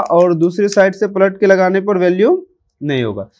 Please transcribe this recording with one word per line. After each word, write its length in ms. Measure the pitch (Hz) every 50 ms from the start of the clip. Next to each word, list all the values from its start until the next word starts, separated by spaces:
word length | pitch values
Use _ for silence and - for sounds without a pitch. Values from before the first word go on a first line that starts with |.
| 202 -
और 220 | 170 175 180 180 175
दूसरे 320 | 156 165 180 175 196 202 202
साइड 260 | 202 208 190 196 190
से 120 | - 214 190
पलट 300 | 196 208 196 196 190 196
के 60 | 208
लगाने 340 | 196 196 190 185 185 190 196
पर 160 | 190 208 202
वैल्यू 340 | 185 180 180 180 185 - 285 359 370 359 - _ _ _ _ _ _
नहीं 220 | 143 147 139 131 120
होगा। 240 | 110 98 101 98 - _